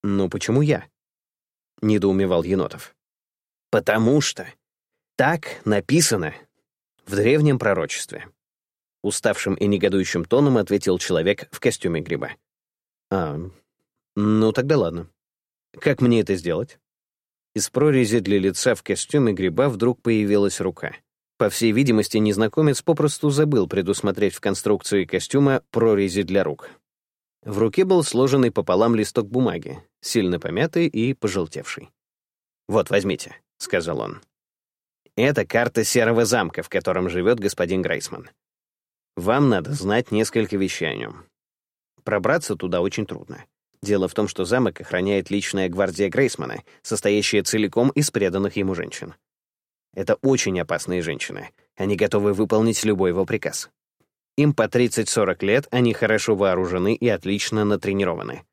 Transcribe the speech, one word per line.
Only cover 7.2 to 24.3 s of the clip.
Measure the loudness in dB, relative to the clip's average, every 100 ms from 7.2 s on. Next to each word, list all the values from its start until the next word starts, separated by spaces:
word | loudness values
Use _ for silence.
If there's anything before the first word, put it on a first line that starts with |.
| 2 4 4 2
пророчестве». | 0 0 -2 -6 -10 -14 -18 _ _ _ _ _ _ _
Уставшим | -4 -2 -2 0 -2 0
и | 0
негодующим | 2 2 0 0 -4
тоном | 0 2 4 4
ответил | 2 0 0 -2
человек | 0 0 0 -2 -4
в | -2
костюме | -2 0 -4 -4
гриба. | -4 -6 -6 -12 _ _ _ _ _ _ _
«А, | -2 -2 -6 -10 -16 _ _ _ _ _ -2
ну | 2 4 2
тогда | 0 0 2
ладно. | 0 -4 -12 _ _ _ _ _ _ -4
Как | -2 2
мне | 4 2
это | 2 -2
сделать?» | -2 -4 -4 -12 _ _ _ _ _ _ _ -8
Из | -4
прорези | 2 4 4 4 2
для | 2 2
лица | 2 2 0
в | 0
костюме | -2 -6 0 2 2
гриба | 2 -2 2 0
вдруг | 2 0 0
появилась | 0 0 2 2 2 0
рука. | -6 -6 -12 -12 _ _ _ _
По | -2
всей | 2 2
видимости, | 2 2 2 2 0
незнакомец | 2 2 0 2 0 0
попросту | 0 0 0 0 -2
забыл | 0 2 2 0
предусмотреть | -2 0 0 -2 0 -2